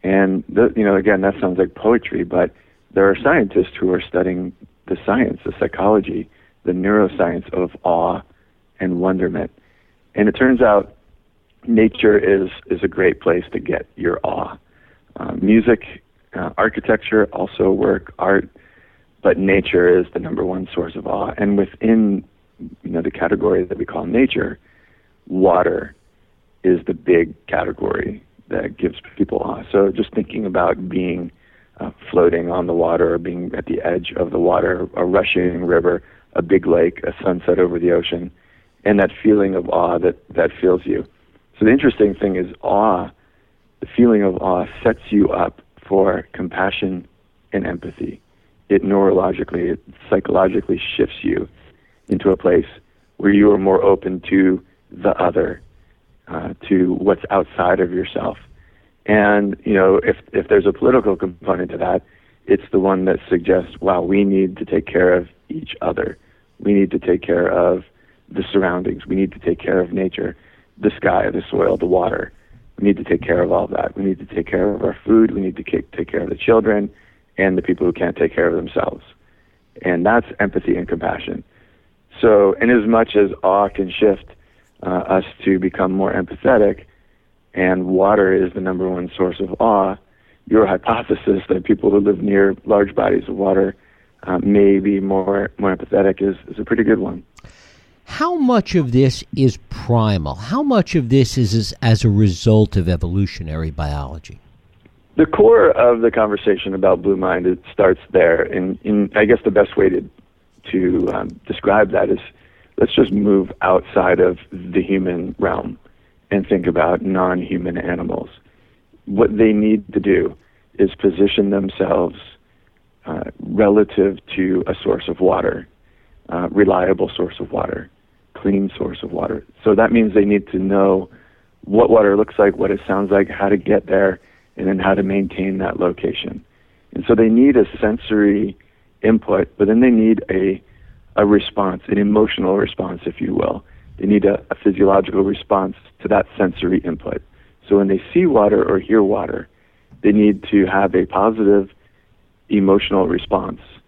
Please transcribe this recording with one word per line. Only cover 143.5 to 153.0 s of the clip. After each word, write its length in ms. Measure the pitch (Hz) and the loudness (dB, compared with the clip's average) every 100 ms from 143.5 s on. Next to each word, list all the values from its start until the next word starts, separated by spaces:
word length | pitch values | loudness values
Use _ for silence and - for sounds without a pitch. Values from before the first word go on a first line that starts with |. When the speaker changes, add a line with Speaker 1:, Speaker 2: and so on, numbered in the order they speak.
| - - - - - | -6 -12 -20 -20 -8
Speaker 1:
They 80 | |
need 200 | 98 104 | 0 2
a, 180 | 98 101 - | 2 0 -6
a 60 | |
physiological 680 | - 107 95 98 98 98 95 | -2 -2 2 4 4 2 -2
response 520 | 98 - - 98 95 - - _ | 0 -2 -2 -2 -2 -8 -20 _
to 60 | - | 0
that 180 | 101 - - | 0 0 -2
sensory 420 | 95 - 90 92 | -2 -2 -2 -2
input. 420 | 85 80 - - - _ _ _ - | -2 -8 -8 -10 -12 _ _ _ 0
So 100 | 101 | 2
when 100 | 95 | 2
they 140 | 95 - | -2 0
see 120 | 175 | 0
water 380 | 180 123 104 104 - | 2 4 4 2 2
or 120 | 95 | -2
hear 240 | - 110 | 2 2
water, 440 | 98 101 101 - - _ _ _ _ - | 2 -2 -4 -8 -12 _ _ _ _ -2
they 100 | 101 | 2
need 320 | 104 104 98 - | 4 4 2 0
to 140 | 101 | 2
have 300 | 92 98 98 | 2 0 0
a 100 | 90 | 0
positive 640 | 92 95 104 110 101 101 98 _ _ _ _ _ _ _ _ | 0 0 0 2 4 4 2 _ _ _ _ _ _ _ _
emotional 580 | 104 95 98 - 98 | 0 2 2 2 0